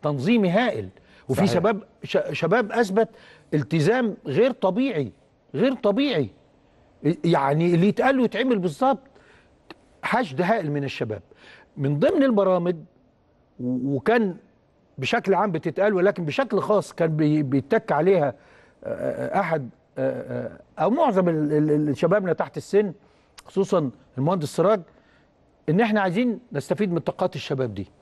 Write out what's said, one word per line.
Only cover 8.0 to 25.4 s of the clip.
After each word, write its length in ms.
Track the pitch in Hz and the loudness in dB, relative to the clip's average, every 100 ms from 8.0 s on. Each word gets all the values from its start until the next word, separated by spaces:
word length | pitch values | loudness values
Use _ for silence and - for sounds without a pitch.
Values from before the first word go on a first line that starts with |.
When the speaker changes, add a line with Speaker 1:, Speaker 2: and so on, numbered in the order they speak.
| 254 269 | 2 2
Speaker 1:
له 60 | |
يتعمل 360 | 233 208 262 226 | 0 0 0 0
بالظبط. 400 | 180 143 262 269 - - _ - _ _ _ - _ _ | -2 0 0 0 -4 -20 _ -20 _ _ _ -20 _ _
حشد 380 | - 226 226 131 | -4 -2 -2 -2
هائل 300 | 175 226 160 | 0 0 0
من 120 | 147 | -4
الشباب. 380 | 139 - 120 104 - - - - - - | -4 -6 -6 -6 -12 -20 -20 -20 -20 -6
من 220 | 139 147 | -2 2
ضمن 240 | 247 359 | 2 2
البرامج 520 | 269 220 196 180 170 170 - _ _ _ _ _ _ _ | 2 4 2 2 0 -4 -8 _ _ _ _ _ _ _
و-، 360 | 123 127 131 139 | -6 -4 -4 -2
وكان 400 | 165 240 208 170 _ _ _ _ _ - | 0 2 0 -4 _ _ _ _ _ -10
بشكل 360 | 135 233 196 | -4 -2 0
عام 180 | 180 208 | 0 0
بتتقال، 420 | 160 165 151 202 | -2 -6 0 0
ولكن 320 | 196 185 196 165 | 2 0 0 -4
بشكل 340 | 135 262 202 | -4 -2 -2
خاص 340 | 147 202 165 | 0 0 0
كان 220 | - 165 156 | -2 -2 2
بي-، 280 | 156 151 | 2 2
بيتك 480 | 143 135 131 226 - | 0 -2 0 -2 0
عليها، 360 | 147 175 190 143 | 0 4 4 2
آه، 60 | - _ - _ _ | -4 _ -20 _ _
آه، 560 | - - 65 80 131 - | -10 -6 -6 -4 -4 -2
احد، 300 | 185 160 123 - _ - | -2 -4 -6 -14 _ -6
آه، 500 | 131 123 123 123 120 - - - | -4 -4 -8 -8 -10 -12 -20 -2
آه، 40 | |
او 60 | 165 | 0
معظم 400 | 262 311 190 180 | 2 2 2 2
ال-، 240 | 160 151 | 0 0
ال-، 360 | 151 151 151 151 | 2 2 2 0
ال-، 80 | 135 | 0
شبابنا 360 | 170 202 185 | 2 2 0
تحت 240 | 160 139 - | -2 -4 -6
السن، 360 | - 196 208 - _ _ _ - - | 0 0 0 -4 _ _ _ -20 -8
خصوصًا 440 | - 190 185 143 - _ - | -4 0 2 0 -6 _ -4
المهندس 380 | 143 185 147 - | -2 0 -2 0
سراج، 260 | 170 214 160 _ _ _ _ _ | 2 2 -2 _ _ _ _ _